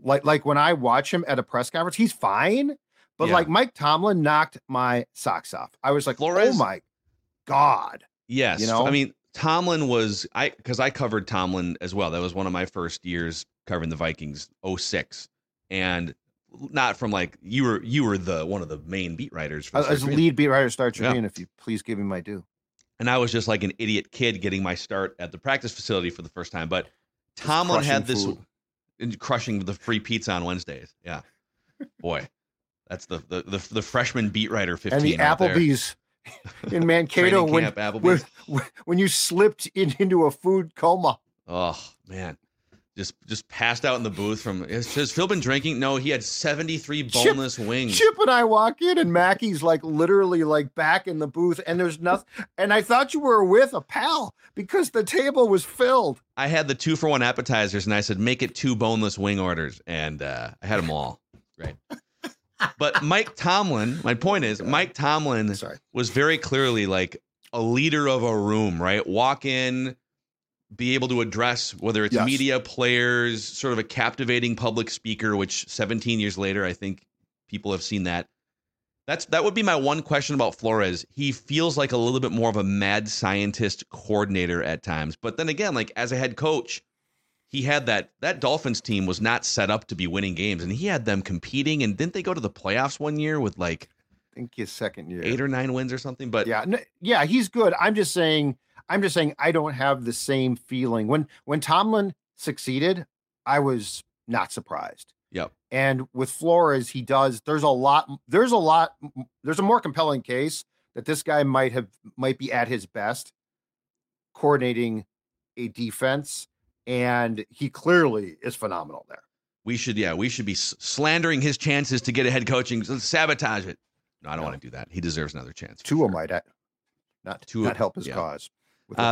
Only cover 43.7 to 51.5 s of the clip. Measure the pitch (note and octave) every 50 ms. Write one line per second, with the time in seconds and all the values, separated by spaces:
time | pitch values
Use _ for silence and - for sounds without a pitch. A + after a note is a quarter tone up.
43.7 | A#2+ A#2 - C#3 B2+ B2 A#2 A2 F#2+ E2+ G2+ G#2 A2 G#2 - A2+ G2 F#2 F2+ -
44.7 | F#2+ A#2 A#2+ - - C#3+ D3 B2+ - - F3+ F#3 G#3 F3+ B2+ B2 C3+ D#3 C3 D#3+
45.7 | D3+ A#2+ C3+ C3+ C#3 C3 B2+ D3 C#3+ B2 A2 - - - - D#3 D3 D3 E3 D#3+
46.7 | D#3+ D3+ - - D3 D3+ C#3 A#2+ - B2 A#2+ C#3 - C#3 C3+ B2+ - - A2 G#2
47.7 | A#2+ C3 C3 A#2 G2 F2 A4+ A4 A4 - G#4+ C4 B3+ A#3+ A#3+ A3+ A3 G#3+ G#3+ A3+
48.7 | - _ E4 F4+ F4+ F4 E4 F3 E3+ F3 F3 F#3 G3 G3 A#3+ G#3+ F#3+ C#3+ D3 E3+
49.7 | E3 D3+ - D#3+ D#3 D3 E3 E3+ G3 G3 G3 F3+ F3+ E3 D#3+ D3+ D3+ D3+ D3 C3+
50.7 | _ - D#3 D#3 E3+ F#3 F#3 F#3+ E3+ D#3 D3+ D3 C3 E3 F3 F3